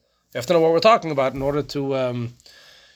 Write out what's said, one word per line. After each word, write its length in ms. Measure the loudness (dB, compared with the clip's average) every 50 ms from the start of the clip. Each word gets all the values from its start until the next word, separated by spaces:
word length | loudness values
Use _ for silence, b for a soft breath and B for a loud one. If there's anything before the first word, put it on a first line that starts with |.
| _ _ _ _ _ _ -10
You 40 | -6
have 80 | -2 0
to 60 | 2
know 80 | 4
what 100 | 4 4
we're 80 | 4 4
talking 320 | 6 4 4 4 2 -2
about 220 | -2 -2 -2 -2 -2
in 80 | -4
order 220 | -4 -4 -4 -4 -4
to, 320 | -6 -6 -6 -4 -4 -2
um, 380 | -2 -2 -2 -4 -4 -6 -8 -10 _ b b b b b b b b b b b